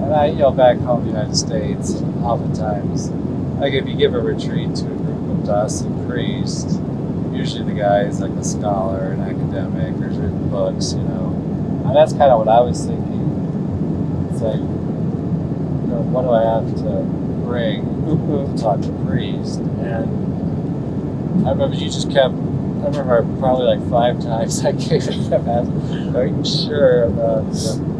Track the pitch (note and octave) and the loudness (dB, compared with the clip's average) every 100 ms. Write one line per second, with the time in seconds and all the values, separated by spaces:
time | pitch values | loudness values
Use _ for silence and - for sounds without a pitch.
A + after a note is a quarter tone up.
0 | - D3+ D3 D#3+ C#3 B2+ B2+ A#2+ B2+ A#2+ | 2 2 2 4 2 6 6 6 2 0
1 | B2+ G#2+ G#2+ - - - - - - - | 0 -2 0 -2 0 -2 -2 -2 -2 -2
2 | - - A#2+ A2+ - - G#2+ G2+ - - | -2 -2 0 0 0 -2 0 -2 -2 -2
3 | - - - - - - C#3 C3+ - - | -2 -4 -2 -2 -2 0 0 0 -2 2
4 | C#3+ B2 A2+ G#2+ - - - - - - | 2 2 0 -2 -2 -2 -2 -4 -4 -4
5 | - - - - - G2+ G#2+ - - - | -4 -2 -2 -2 2 2 2 -2 -2 -2
6 | - A#2+ - - - - - - - - | -2 -2 -2 -2 -2 -2 -2 -2 -2 -4
7 | - - - - - - - - G2+ G2+ | -4 -4 -2 -2 -2 -2 -2 0 4 4
8 | G2+ - F#2+ - - - G#2 G2 F#2+ F#2+ | 2 0 -2 -2 -2 -2 0 0 0 -2
9 | F#2+ - - - - - - - - - | -2 -2 -2 -2 -2 -2 -2 -2 -2 -2
10 | - - - - - G2 F#2 - - - | -2 0 -2 0 -2 0 0 0 -2 -2
11 | - - - - - - - - - D3 | -2 -2 -2 -2 -2 -4 -2 -2 2 4
12 | D#3 - C#3+ A#2+ G#2+ A#2 B2 - - - | 4 6 6 6 6 6 4 0 -2 -2
13 | - - - - - - - - - - | -2 -2 -2 -2 -2 -2 -2 -2 -2 -2
14 | - - - - A2 A2 - - - - | -2 -2 -2 -2 0 0 -2 -2 -2 -2
15 | - - - - - - - - - - | -2 -2 -2 -2 -2 -2 -2 -2 -2 -2
16 | - B2+ C3 A#2 A2+ A2+ G#2+ - - - | 0 0 4 4 4 2 0 -2 -2 -2
17 | - - - - - A#2+ A2+ - - - | -2 -2 -2 -2 -2 -2 -2 -2 -4 -2
18 | - - - G2+ - - A2 G2 - - | 0 0 0 0 -2 -2 0 0 -2 -2
19 | - - F2+ - - - - - - - | -2 0 -2 -4 -4 -4 -2 -2 -2 -2
20 | - - - - - - - - - - | -2 -2 -2 -2 -2 -2 -2 -4 -4 -4
21 | - - - - B2+ C3+ C3+ - - - | -4 -4 -2 2 2 2 0 0 -4 -4
22 | - C#3 B2+ - - - - - C#3+ C#3+ | 0 2 2 2 -2 -2 -2 -2 -2 -2
23 | C3 A#2+ - - C3 B2+ B2 G#2+ - B2 | 2 2 2 0 2 2 2 2 2 2
24 | A#2+ B2 - A2+ A2+ - D3+ C3+ - D3 | 2 0 -2 -2 -2 0 0 0 0 0
25 | - - - D#3 - A#2 - - - - | 0 -2 0 0 2 0 0 -2 -2 -4
26 | - A#2+ C3 - - D3+ - D3 C3+ B2 | -2 0 0 0 0 0 0 4 6 6
27 | A#2 A#2 A2+ A2 A2 - - - - - | 4 2 0 0 0 -2 -2 -2 -2 -2